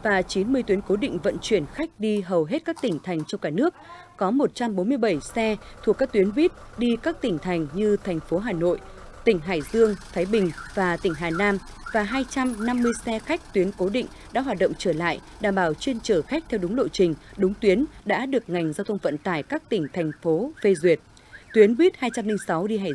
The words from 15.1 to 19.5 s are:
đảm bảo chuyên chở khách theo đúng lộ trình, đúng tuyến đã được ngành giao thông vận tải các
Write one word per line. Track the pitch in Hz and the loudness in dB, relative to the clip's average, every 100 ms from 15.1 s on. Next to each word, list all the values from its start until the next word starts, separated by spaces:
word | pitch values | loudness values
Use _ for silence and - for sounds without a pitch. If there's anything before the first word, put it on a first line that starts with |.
| 147 - - | -4 -8 -4
đảm | 208 190 | -2 2
bảo | 175 | 0
chuyên | 151 - 233 | 0 -4 -6
chở | - 190 | 0 0
khách | 143 294 320 | 0 -4 -4
theo | 220 | -4
đúng | 175 233 | -2 -2
lộ | 202 | -2
trình, | - 185 151 - - | 2 2 2 -8 -2
đúng | 190 | -2
tuyến | 202 214 185 302 - - | 2 2 4 2 -4 -4
đã | 190 269 | -2 0
được | 262 - | -2 -2
ngành | 175 160 | -2 -2
giao | 151 - | -2 -4
thông | 202 | -2
vận | 165 147 | -2 -2
tải | - 165 | -2 -4
các | - | -4